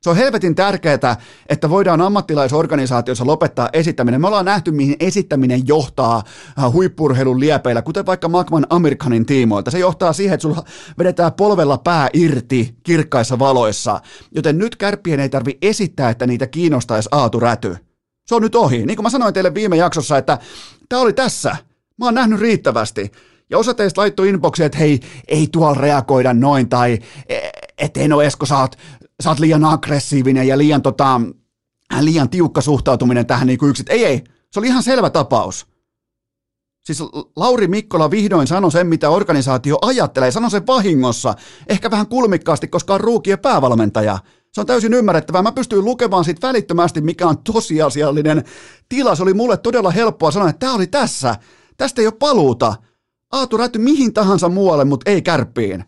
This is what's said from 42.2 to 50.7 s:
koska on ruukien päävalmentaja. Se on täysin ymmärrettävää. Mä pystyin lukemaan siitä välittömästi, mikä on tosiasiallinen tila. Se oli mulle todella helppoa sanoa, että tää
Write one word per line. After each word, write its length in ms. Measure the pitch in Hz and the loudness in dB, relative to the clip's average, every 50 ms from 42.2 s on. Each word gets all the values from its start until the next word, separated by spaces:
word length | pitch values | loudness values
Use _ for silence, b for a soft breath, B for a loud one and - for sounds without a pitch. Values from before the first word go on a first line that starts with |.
| 254 220 190 160 - - 160 139 - 139 | 0 2 0 0 0 -2 -2 -2 -4 -6
koska 260 | - 175 - - 196 | -6 -6 -2 -2 -2
on 80 | 196 | -2
ruukien 380 | - 233 233 143 - 190 196 185 | 0 0 0 0 0 -2 -2 0
päävalmentaja. 800 | - - 240 170 135 127 123 113 113 104 101 110 107 107 101 95 b b b b b b _ | 0 0 0 2 2 2 2 2 0 0 0 0 0 0 -2 -4 b b b b b b _
Se 80 | - | -8
on 60 | 208 - | -4 0
täysin 260 | 247 247 208 226 226 | 0 0 2 2 2
ymmärrettävää. 480 | 247 240 208 175 160 151 - 165 185 | 2 2 2 0 0 -2 0 -2 0
Mä 100 | 180 220 | 0 0
pystyin 340 | - - - - 220 202 196 | -2 -4 -6 -2 0 0 0
lukemaan 400 | 220 247 247 240 220 190 185 170 | 0 0 -2 -2 0 0 0 0
siitä 220 | 151 175 - - 254 | 0 -4 -4 -4 -2
välittömästi, 540 | 262 233 202 - 175 170 175 170 165 165 | -2 -2 -2 -2 0 0 0 0 0 -2
mikä 260 | 151 160 170 - 180 170 | -4 -4 -4 0 0 0
on 100 | 151 - | 0 0
tosiasiallinen 1080 | - - 220 226 220 - 160 151 156 147 117 143 147 151 139 151 151 156 151 - 120 B B B B B B B B _ | -4 -4 -2 -2 -2 -2 -2 0 0 0 0 0 -2 0 0 0 0 2 0 0 -2 B B B B B B B B _
tila. 260 | 254 254 277 240 190 | -4 0 0 0 0
Se 80 | 147 185 | 2 2
oli 100 | 190 190 | 0 2
mulle 240 | 202 233 247 214 175 | 2 2 0 0 0
todella 340 | - 226 233 247 214 185 | -2 -2 0 0 0 0
helppoa 400 | 175 185 233 226 - - - 156 | 0 2 0 0 -2 0 -2 0
sanoa, 180 | 147 202 202 165 | 0 2 0 0
että 160 | 147 - - | -2 -2 -4
tää 80 | 262 | -4